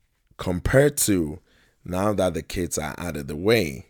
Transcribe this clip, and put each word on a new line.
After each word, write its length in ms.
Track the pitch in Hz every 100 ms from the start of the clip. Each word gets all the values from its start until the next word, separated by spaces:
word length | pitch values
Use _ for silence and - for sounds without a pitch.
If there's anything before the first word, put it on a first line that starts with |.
| _ _ _ -
Compared 600 | - 90 - 135 147 143
to 400 | - 95 76 80 _ _ _ _
now 280 | 87 90 104
that 220 | 98 92
the 80 | 82
kids 340 | - 98 85 -
are 160 | 76 -
out 180 | 87 73
of 120 | 69
the 80 | 76
way, 500 | 98 117 80 65